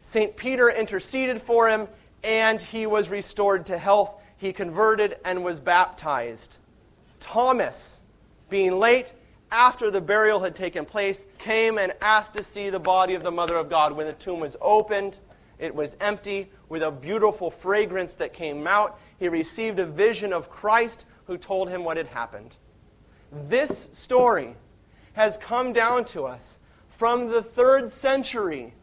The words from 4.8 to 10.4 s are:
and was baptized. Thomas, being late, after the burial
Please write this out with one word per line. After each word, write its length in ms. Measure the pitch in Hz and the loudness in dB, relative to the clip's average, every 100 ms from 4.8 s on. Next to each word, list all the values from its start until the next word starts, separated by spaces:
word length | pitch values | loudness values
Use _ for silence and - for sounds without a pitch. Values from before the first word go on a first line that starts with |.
| 220 214 208 - 180 | 2 4 0 -2 -6
and 180 | 185 | -4
was 160 | 180 165 | -4 -4
baptized. 960 | 139 175 185 - 156 135 117 113 - - _ _ _ _ _ _ | 2 4 4 -2 -4 -4 -4 -10 -18 -20 _ _ _ _ _ _
Thomas, 800 | - 214 254 254 143 - - - _ _ _ _ _ | -6 0 2 2 0 -6 -14 -16 _ _ _ _ _
being 300 | 196 185 185 | 0 0 2
late, 340 | 226 254 247 - _ _ _ | 4 4 0 -16 _ _ _
after 400 | 226 247 247 226 | 4 4 4 -2
the 100 | 196 | -2
burial 400 | 170 208 214 208 | 0 2 4 2